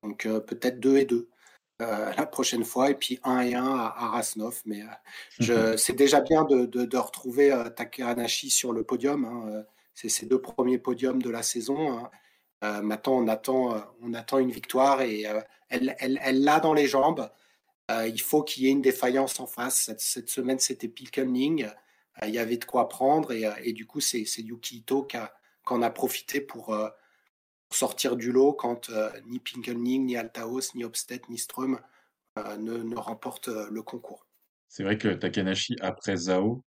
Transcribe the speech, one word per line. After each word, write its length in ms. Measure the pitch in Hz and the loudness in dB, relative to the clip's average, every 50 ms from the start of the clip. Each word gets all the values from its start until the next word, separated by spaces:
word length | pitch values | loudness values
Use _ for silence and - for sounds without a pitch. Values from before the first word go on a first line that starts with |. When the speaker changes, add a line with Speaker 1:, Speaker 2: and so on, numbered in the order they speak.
Speaker 1:
Donc, 240 | - 107 104 - - | -8 -8 -8 -4 -2
euh, 160 | 110 110 110 | 0 0 0
peut-être 400 | 107 - 117 - - 127 127 127 | -2 -4 -8 -2 -2 -2 -2 2
deux 160 | 113 135 135 139 | 4 6 6 6
et 80 | 135 | 6
deux, 240 | 135 120 - - - _ _ _ - _ _ _ _ _ _ | 6 2 0 0 -4 _ _ _ -20 _ _ _ _ _ _
euh, 320 | 117 117 107 104 107 107 - | -4 -4 -2 -2 -2 -2 -2
la 120 | - - | -4 -4
prochaine 400 | - - - 127 - - 117 113 | -4 -2 -2 -2 0 0 -2 -2
fois, 240 | - - 127 131 139 | -2 0 2 4 4
et 60 | 139 | 2
puis 240 | 139 - - 127 127 - | 2 -2 -6 -6 -4 -2
un 160 | 131 127 127 | 0 0 2
et 160 | 127 123 123 | 2 0 0
un 100 | 123 123 | 0 0
à, 280 | 135 135 127 117 110 - - | 0 0 0 -2 -2 -4 -4
à 100 | 120 120 | -4 -2
Rasnov. 520 | 117 123 - - - 110 107 113 117 - - | -2 -2 -2 -2 -4 -4 -6 -6 -6 -8 -8
Mais, 160 | 113 107 101 | -8 -8 -8
euh, 40 | 107 113 113 - _ - - - - - - - | -8 -12 -16 -18 _ -20 -18 -18 -18 -18 -2 0
je, 380 | 120 113 120 113 113 113 113 113 | 2 4 4 4 4 4 4 2
Speaker 2:
<laughs> 0 | |
Speaker 1:
c'est 160 | - - 120 | 2 0 4
déjà 240 | - 143 139 143 180 | 6 6 8 8 6
bien 240 | 170 156 165 156 156 | 6 6 4 4 6
de, 220 | 143 139 127 123 | 6 6 4 4
de, 180 | 113 - 127 123 | 2 0 -2 -2
de 120 | 113 - 127 | 0 0 -2
retrouver, 540 | 120 - - - - 127 120 131 143 139 | -2 -2 -6 -10 -10 -4 4 6 6 6
euh, 180 | 139 123 113 117 | 6 4 0 -4
Takanashi 800 | - - 120 - - - 127 120 120 120 117 - - - - 135 | -6 -8 -10 -10 -8 -6 -4 -2 -2 0 0 -2 -2 -2 -2 0
sur 220 | - - - 127 117 | 0 0 2 0 -2
le 100 | 117 110 | -2 -2
podium, 420 | - 131 120 113 139 143 143 127 | -2 -2 0 0 0 0 0 -2
hein, 240 | 113 120 120 113 107 | -4 -4 -8 -8 -6
euh, 140 | 107 107 107 - _ _ _ _ _ | -8 -8 -10 -12 _ _ _ _ _
c'est 160 | - - 113 | -12 -6 -4
ses 160 | - - - | -4 -4 0
deux 160 | - 131 131 | 2 2 2
premiers 360 | 131 - - - 120 127 127 120 | 2 -2 -2 0 2 2 2 0
podiums 440 | - - 123 117 127 131 127 131 | 0 -2 -2 0 0 0 0 0
de 80 | 123 123 | -2 -2
la 140 | 113 117 113 | -4 -4 -4
saison, 480 | - - 123 110 120 139 143 156 147 | -4 -4 -4 -2 -4 -2 -2 0 -2
hein. 180 | 127 113 117 - _ - _ _ _ _ _ _ _ _ - | -2 -4 -8 -12 _ -20 _ _ _ _ _ _ _ _ -6
Euh, 160 | 107 104 104 | -4 -4 -2
maintenant, 360 | 104 107 104 107 - 135 131 127 | -2 -4 -4 -2 0 2 4 4
on 100 | 120 110 | 4 2
attend, 480 | 110 110 - - 131 131 127 123 117 | 2 0 0 0 2 2 2 2 0
euh, 40 | 107 104 - - - | -4 -6 -10 -18 -14
on 120 | 120 120 117 | -10 -8 -8
attend 260 | 117 117 - - 135 | -8 -6 0 2 2
une 120 | 131 127 | 2 2
victoire 500 | 117 - - - - 127 131 139 139 131 | 0 -6 -10 -2 2 4 6 6 6 4
et, 260 | 135 120 107 107 107 107 | 2 0 -2 -4 -4 -4
euh, 140 | 107 107 110 - _ _ _ _ | -4 -4 -6 -6 _ _ _ _
elle, 300 | 127 123 123 131 - - | -2 0 0 0 -2 -2
elle, 180 | 135 127 135 143 | -2 -2 -2 -2
elle 240 | - 131 131 131 139 | 0 2 2 4 4
l'a 160 | 143 151 160 | 6 4 4
dans 120 | 160 160 156 | 4 4 4
les 140 | 151 143 135 | 4 4 4
jambes. 420 | 135 135 135 151 170 143 117 107 _ _ _ _ _ _ _ _ _ _ _ - | 4 4 4 4 2 0 -4 -8 _ _ _ _ _ _ _ _ _ _ _ -4
Euh, 160 | 113 113 113 113 | -2 -2 -2 -2
il 140 | 113 110 | -2 -4
faut 200 | - - - 151 | -4 2 2 2
qu'il 220 | 147 - - - 131 | 2 2 -4 2 4
y 40 | 131 | 4
ait 40 | |
une 100 | 135 139 | 4 6
défaillance 600 | 131 131 127 - - 127 123 135 135 131 - - | 4 4 2 4 2 2 2 2 2 0 -2 -6
en 60 | 131 120 | -8 -10
face. 340 | - - 120 131 - - | -8 -6 -4 -2 0 0
Cette, 180 | - - 110 - | 0 -2 -4 -6
cette 300 | - - - 127 120 - | -4 -4 -4 -4 -6 -8
semaine, 300 | - - 127 123 131 131 | -6 -4 0 0 0 0
c'était 280 | - - 127 - - 113 | 0 -2 -2 -4 -6 -10
Pilkenling. 760 | 117 - 127 - - - 135 127 127 123 131 147 165 156 123 | -10 -10 -18 -8 -4 -2 -2 0 0 2 2 2 2 0 -2
Euh, 600 | 107 104 - _ _ _ _ _ _ _ - - | -4 -8 -14 _ _ _ _ _ _ _ -8 -6
il 80 | 107 107 | -4 -2
y 60 | 120 | -2
avait 160 | 117 110 120 | -2 -2 -2
de 80 | 117 - | -4 -4
quoi 240 | - - 123 - - | -2 0 0 0 0
prendre 460 | - - 131 135 147 160 147 - 127 | 0 0 4 4 6 4 4 0 -2
et, 120 | 113 110 | -2 -2
euh, 60 | 107 104 - | -2 -2 -2
et 120 | - 120 110 | -4 -6 -6
du 120 | 110 113 | -6 -8
coup, 140 | - - 151 | -10 -6 -2
c'est, 240 | 139 - - 123 107 | -2 0 0 -2 -4
c'est 200 | 107 - - 113 | -4 -6 -8 -8
Yuki 340 | 110 117 117 - - 127 117 | -12 -12 -10 -10 -12 -12 -12
Ito 260 | 113 - 131 139 135 | -4 0 0 0 0
qui 140 | 135 - 120 | -2 -8 -10
a, 160 | 113 - - _ _ _ _ _ _ - | -10 -10 -14 _ _ _ _ _ _ -2
qui 60 | 123 | 0
en 80 | 120 | 2
a 80 | 120 117 | 2 0
profité 500 | 117 - - 127 - - - - - 143 | 0 0 -2 -2 -2 -4 -8 -4 -6 -6
pour, 340 | 139 - - 117 107 - 110 | -6 -6 -14 -14 -8 -4 -4
euh, 140 | 107 107 107 - _ _ _ _ _ _ _ _ _ _ _ _ _ _ _ | -2 -2 -4 -6 _ _ _ _ _ _ _ _ _ _ _ _ _ _ _
sortir 460 | - - - - - - - 135 120 | -2 -2 -2 -2 -2 -2 -2 -2 0
du 160 | 120 113 123 | 0 -2 2
lot 220 | 120 127 135 143 147 | 6 6 6 6 6
quand, 360 | 139 - 120 120 120 - - | 2 -2 -2 -2 -2 -6 -8
euh, 180 | 117 110 107 107 107 107 110 | -2 -2 -2 -2 -4 -10 -14
ni 140 | 113 120 123 | -10 -10 -10
Pilkenling, 680 | _ - - 123 113 120 120 117 120 123 127 135 135 | _ -10 -12 -10 -8 -6 -4 -2 0 0 2 2 0
ni 100 | 127 123 | 0 -2
Althaus, 580 | 120 113 113 _ - 117 113 123 127 131 - - | -4 -6 -6 _ -10 -8 -6 -6 -4 -6 -6 -6
ni 120 | 127 117 | -8 -10
Obstedt, 420 | 117 117 - - - 123 127 - - | -6 -6 -8 -8 -8 -10 -14 -12 -12
ni 100 | 120 117 | -10 -10
Ström, 440 | - - - - 127 131 131 120 - - _ _ _ _ _ _ _ _ _ - | -10 -10 -6 -4 -2 -2 -2 -2 -4 -18 _ _ _ _ _ _ _ _ _ -10
euh, 160 | 107 107 107 | -8 -8 -8
ne, 220 | 107 107 113 117 117 | -8 -6 -6 -6 -6
ne 180 | 117 113 117 | -6 -6 -6
remportent, 540 | 120 110 - 113 110 - 123 - - - - | -6 -8 -8 -10 -8 -10 -10 -10 -10 -8 -8
euh, 180 | 117 110 107 101 | -6 -6 -6 -6
le 120 | 104 113 107 | -8 -10 -10
concours. 420 | - - 117 - - - - _ _ _ _ _ _ _ _ _ _ | -10 -12 -14 -14 -14 -20 -20 _ _ _ _ _ _ _ _ _ _
Speaker 2:
C'est 140 | - - 98 | -12 -8 -2
vrai 140 | 95 107 107 | -2 -2 0
que 120 | - 107 | 0 0
Takanashi, 680 | 92 - - 92 - - 98 92 95 95 - - - - | 0 0 -2 -4 -2 0 0 0 0 -2 -2 -4 -4 -4
après 340 | - 95 95 - - 104 98 | -4 -6 -6 -6 -4 -4 -2
Zhao 480 | 87 87 92 92 92 98 110 120 131 - | -2 0 2 2 2 2 2 0 -2 -8